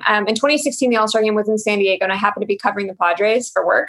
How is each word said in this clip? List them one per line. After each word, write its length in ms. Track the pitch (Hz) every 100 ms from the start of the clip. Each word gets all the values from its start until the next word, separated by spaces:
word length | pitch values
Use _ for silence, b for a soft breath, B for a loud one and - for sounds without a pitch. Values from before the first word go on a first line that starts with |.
| -
Um, 220 | 208 202
in 80 | 220
twenty 220 | 277 294
sixteen, 320 | 294 - 247
the 60 | 226
All-Star 260 | 220 220
Game 100 | 214
was 160 | 214 208
in 80 | 214
San 220 | 214 208
Diego, 240 | 196 185
and 80 | 190
I 40 | 196
happened 280 | - -
to 40 | 208
be 100 | 202
covering 300 | 208 196 196
the 60 |
Padres 560 | 185 175 175 208 233 233
for 160 | 190 175
work. 220 | -